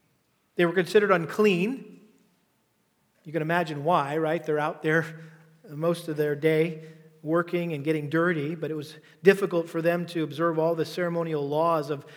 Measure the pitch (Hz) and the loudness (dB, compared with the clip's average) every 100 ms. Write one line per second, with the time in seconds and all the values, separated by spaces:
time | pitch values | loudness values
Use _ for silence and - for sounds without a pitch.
0 | _ _ _ _ _ - 170 175 175 214 | _ _ _ _ _ 0 0 2 2 4
1 | 202 180 160 - 214 180 196 262 - - | 4 2 2 2 2 4 0 -4 -10 -20
2 | - _ _ _ _ _ _ _ _ _ | -20 _ _ _ _ _ _ _ _ _
3 | _ _ - 156 156 170 165 147 143 175 | _ _ -8 -4 0 0 0 -2 0 2
4 | 139 156 156 165 160 151 151 165 156 160 | 2 0 0 -2 -2 -2 -2 -2 0 2
5 | 160 - - - _ _ - 147 165 165 | 0 -6 -18 -20 _ _ -16 -4 -2 -2
6 | 165 147 151 143 156 156 165 165 - - | -2 -2 -2 2 2 4 2 -2 -14 -20
7 | - _ 147 165 170 175 170 151 139 156 | -20 _ -2 0 0 -2 -4 -4 -2 -2
8 | 147 165 170 165 143 165 151 156 139 - | 0 2 2 0 -2 -4 -6 -6 -10 -16
9 | - _ 175 196 196 175 165 165 165 175 | -20 _ 4 6 4 -2 -2 -2 0 0
10 | 175 170 151 139 170 160 160 165 156 - | -2 -4 -4 -2 -2 2 0 0 -4 -4
11 | 175 170 165 151 143 147 165 165 143 147 | -4 -4 -4 -4 -2 0 2 0 -2 -6
12 | - | -10